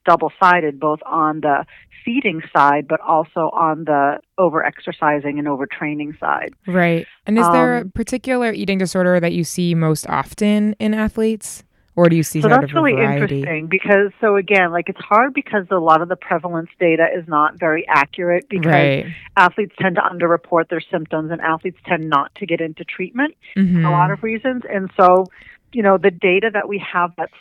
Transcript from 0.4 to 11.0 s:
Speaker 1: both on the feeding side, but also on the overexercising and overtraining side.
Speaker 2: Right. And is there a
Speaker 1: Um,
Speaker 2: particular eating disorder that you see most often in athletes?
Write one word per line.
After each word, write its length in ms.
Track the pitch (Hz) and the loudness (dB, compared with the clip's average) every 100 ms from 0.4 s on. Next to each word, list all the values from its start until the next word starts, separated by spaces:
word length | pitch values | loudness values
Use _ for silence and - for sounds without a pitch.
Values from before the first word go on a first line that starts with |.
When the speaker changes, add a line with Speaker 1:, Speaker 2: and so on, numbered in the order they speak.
| 185 180 151 139 | 2 4 0 -2
Speaker 1:
both 200 | 156 151 | -4 -4
on 360 | - 160 156 156 | -4 -2 0 0
the 260 | 147 139 151 - _ - | 0 0 -2 -16 _ -12
feeding 360 | - 247 220 160 - | -6 -2 -2 -4 -2
side, 320 | 160 143 147 143 | 2 4 2 0
but 120 | 156 | -4
also 500 | - 160 165 175 160 | 0 0 0 -4 -2
on 320 | 175 160 156 | 0 -2 -2
the 340 | 156 143 139 - - - | -2 0 0 -2 -6 0
overexercising 1000 | 175 156 - - - - 151 147 143 143 | 0 0 -4 -6 -12 -2 0 0 -2 -4
and 60 | 147 | -4
overtraining 680 | 131 139 - 151 151 147 151 | -4 -6 -8 -8 -6 -8 -8
side. 340 | 76 71 - - 190 | -6 -6 -8 -14 -4
Speaker 2:
Right. 380 | 180 175 165 - _ - | 0 0 0 -6 _ -2
And 100 | 220 | 2
is 120 | 226 | 4
there 280 | - 247 240 | 4 2 0
a 20 | |
Speaker 1:
Um, 100 | 185 | -4
Speaker 2:
particular 640 | - 226 254 262 247 233 | -8 -6 -6 -4 -2 -2
eating 260 | 202 196 190 | -4 -4 -2
disorder 400 | 185 190 180 180 | -2 0 2 2
that 140 | 170 | 0
you 100 | 175 | -2
see 300 | 156 - 175 | -4 -2 0
most 340 | 165 160 151 - | 2 0 0 -2
often 640 | 147 - - 208 208 214 214 | -4 -4 -2 0 2 0 -2
in 160 | 214 | -2
athletes? 720 | 220 | -2